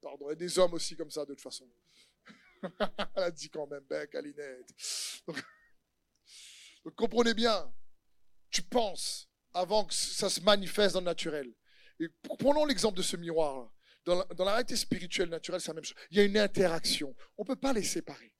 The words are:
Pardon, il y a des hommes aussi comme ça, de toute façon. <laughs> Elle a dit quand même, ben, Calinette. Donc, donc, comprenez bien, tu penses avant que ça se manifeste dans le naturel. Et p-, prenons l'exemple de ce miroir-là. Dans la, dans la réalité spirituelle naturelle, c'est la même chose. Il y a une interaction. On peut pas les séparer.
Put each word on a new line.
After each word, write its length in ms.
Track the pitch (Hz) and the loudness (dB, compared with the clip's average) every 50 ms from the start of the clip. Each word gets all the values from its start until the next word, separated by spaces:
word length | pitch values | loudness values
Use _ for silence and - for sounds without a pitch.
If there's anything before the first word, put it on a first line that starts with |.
Pardon, 260 | - 143 135 143 139 | -14 -14 -14 -12 -8
il 20 | 143 | -8
y 40 | 151 | -6
a 20 | |
des 240 | 160 175 175 151 180 | -6 -6 -2 6 6
hommes 140 | 185 175 165 | 6 6 6
aussi 220 | 160 - - 165 | 0 -4 -4 -4
comme 160 | 160 165 151 | -8 -8 -8
ça, 140 | - 156 147 | -6 -8 -8
de 80 | 143 139 | -8 -10
toute 80 | - | -14
façon. 280 | - 131 - - 135 120 _ _ _ _ _ _ _ _ _ _ _ - - _ _ _ _ _ | -12 -14 -14 -14 -16 _ _ _ _ _ _ _ _ _ _ _ _ -20 -20 _ _ _ _ _
<laughs> 540 | - 175 - _ 208 190 - - 196 - - | -14 -14 -4 _ -2 -2 -2 -4 -6 -4 -2
Elle 80 | 190 185 | -2 -2
a 80 | 175 | -2
dit 180 | 170 147 151 151 | -4 -6 -14 -12
quand 180 | - 156 147 | -8 -10 -8
même, 160 | 139 143 143 135 135 | -8 -10 -14 -10 _
ben, 180 | 156 151 151 | -6 -6 -6
Calinette. 640 | 147 - 143 143 147 143 147 143 139 131 127 123 - - _ - - - - - - - - _ | -6 -8 -10 -10 -10 -12 -12 -14 -14 -14 -18 -20 -20 -20 _ -10 -8 -8 -6 -8 -8 -10 -12 _
Donc, 160 | - 156 135 - - - _ _ _ _ _ _ _ _ _ _ _ _ _ _ _ - - - - - - - - - _ _ | -10 -10 -10 -10 -14 -20 _ _ _ _ _ _ _ _ _ _ _ _ _ _ _ -20 -20 -20 -20 -20 -20 -20 -20 -20 _ _
donc, 100 | 160 _ | -18 _
comprenez 380 | - 214 233 226 226 240 233 226 | -2 -2 2 4 4 4 4 4
bien, 380 | 226 226 240 220 185 160 - - - - - - _ _ _ _ _ - - - - - _ | 4 4 2 2 2 0 -2 -4 -6 -8 -12 -16 _ _ _ _ _ -20 -20 -20 -20 -18 _
tu 120 | - - | -4 -4
penses 680 | 185 - - 247 233 202 170 - - - - - - _ _ _ _ _ _ | -4 0 2 2 2 2 -2 -6 -6 -6 -6 -8 -12 _ _ _ _ _ _
avant 320 | 180 185 170 202 214 202 | -2 0 2 4 2 2
que 80 | - - | 2 0
ça 360 | - - - - - 220 190 | -2 -2 -2 -2 -2 -2 -2
se 100 | - - | -2 2
manifeste 520 | 165 208 208 202 196 170 - - 208 190 165 | 6 6 6 6 4 0 2 4 4 4 4
dans 80 | 185 | 2
le 40 | 180 | -2
naturel. 480 | 175 165 - - 165 147 147 135 123 113 _ _ _ _ - - - _ _ | -2 -4 -2 -4 -4 -4 -4 -6 -8 -12 _ _ _ _ -20 -20 -20 _ _
Et 80 | 330 | -8
p-, 220 | 339 _ _ - - 302 | -8 _ _ -14 -14 -8
prenons 280 | - - 262 294 302 302 | 2 4 4 6 6 4
l'exemple 320 | 302 262 190 - 214 190 | 2 2 2 2 2 2
de 40 | 185 | 2
ce 160 | 180 - - | -2 -2 -4
miroir-là. 520 | 170 170 165 160 160 160 147 135 135 120 113 - - _ _ - _ _ | -4 -6 -2 0 2 2 2 0 -6 -10 -14 -18 -20 _ _ -20 _ _
Dans 100 | 170 175 | 2 2
la, 80 | 180 185 - 180 | 2 2 -2 -2
dans 100 | 170 180 | -2 0
la 80 | 196 202 | 2 2
réalité 220 | 233 247 - 247 | 2 2 0 -2
spirituelle 540 | 220 - - - 190 170 175 - - 185 170 | -2 0 -2 -2 -4 -4 -6 -2 -2 0 0
naturelle, 300 | 165 160 - - 170 185 | -2 -8 -6 -6 -6 -6
c'est 100 | - - | -6 -6
la 60 | 160 | -8
même 80 | 160 151 | -8 -10
chose. 140 | - - - - - | -12 -14 -14 -20 0
Il 60 | 165 | 6
y 40 | 202 | 6
a 20 | 202 | 6
une 140 | 202 202 | 6 6
interaction. 800 | 214 208 202 - - 190 175 165 160 - - - - 151 135 127 - - _ _ | 4 2 2 4 4 4 4 4 0 0 0 0 -2 -2 -6 -8 -12 -16 _ _
On 60 | - 262 | -10 -4
peut 140 | - 262 | -4 -4
pas 160 | - - 277 269 | 0 2 2 2
les 100 | 220 175 | 2 2
séparer. 500 | - - 175 - - 143 - - - _ _ | 0 -2 -4 -6 -8 -14 -14 -16 -20 _ _